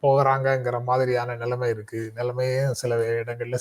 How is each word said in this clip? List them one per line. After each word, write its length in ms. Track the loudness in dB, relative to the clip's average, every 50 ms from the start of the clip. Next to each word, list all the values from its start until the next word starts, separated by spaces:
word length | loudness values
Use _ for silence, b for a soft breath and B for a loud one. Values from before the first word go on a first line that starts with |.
போகிறாங்கங்கிற 840 | 2 4 6 6 6 4 4 2 2 0 0 0 0 -2 -2 -2 0
மாதிரியான 520 | 0 2 2 2 2 2 0 0 -2 -4
நிலைமை 320 | -6 -4 -4 -2 -2 -2 -2
இருக்கு. 420 | -2 -4 -6 -8 -8 -8 -8 -8 -6
நிலைமையே 580 | -6 -4 -4 -2 -2 -2 0 0 0 0 0
சில 500 | -2 -2 -2 0 0 0 0 0 0 -2
இடங்கள்ல 360 | -2 -6 -6 -8 -6 -4 -4 -4